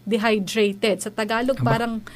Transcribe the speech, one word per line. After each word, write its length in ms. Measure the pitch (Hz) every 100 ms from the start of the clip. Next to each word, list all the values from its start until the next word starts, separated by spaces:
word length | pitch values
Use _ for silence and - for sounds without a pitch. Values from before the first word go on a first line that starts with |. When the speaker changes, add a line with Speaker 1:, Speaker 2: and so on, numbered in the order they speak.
Speaker 1:
dehydrated. 960 | - 220 226 214 185 226 202 196 226 185
Sa 80 | 214
Tagalog, 480 | 214 214 226 247 254
Speaker 2:
Aba. 80 |
Speaker 1:
parang, 400 | 233 226 233 220 -